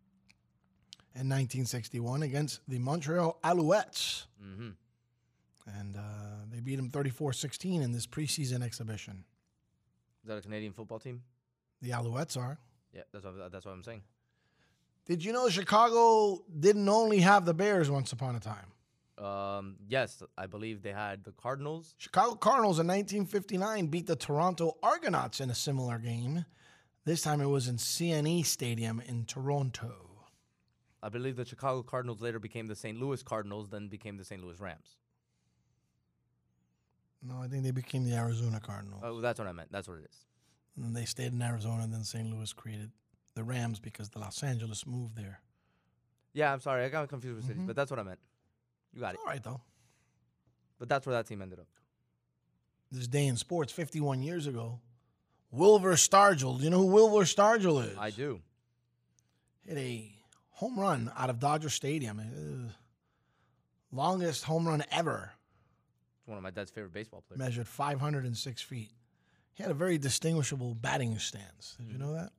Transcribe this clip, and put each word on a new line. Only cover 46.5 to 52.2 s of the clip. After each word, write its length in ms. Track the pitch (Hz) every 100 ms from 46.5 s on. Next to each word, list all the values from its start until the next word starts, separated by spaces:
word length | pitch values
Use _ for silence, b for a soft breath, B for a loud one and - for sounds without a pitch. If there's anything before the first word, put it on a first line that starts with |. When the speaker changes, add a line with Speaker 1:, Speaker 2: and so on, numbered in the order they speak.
Speaker 2:
I'm 80 | 135
sorry. 240 | 143 131
I 40 | 131
got 200 | 156 143
confused 280 | 139 123 113
with 80 |
cities, 140 | 127 160
Speaker 1:
Mm-hmm. 100 | 185
Speaker 2:
but 80 | -
that's 140 | 139
what 100 | 131
I 20 |
meant. 160 | 98 90 _ _ _ _ _ _ _
You 80 | -
got 140 | 107
it. 60 | 92
Speaker 1:
All 60 | 440
right, 160 | 143
though. 180 | 113 127 _ _ _ _ _ _ _ _ _ _ _ -
Speaker 2:
But 100 | 120
that's 180 | 139 135
where 80 | 120
that 100 | 110
team 140 | 104
ended 200 | 95 90
up. 60 | 80 _ _ _ _ _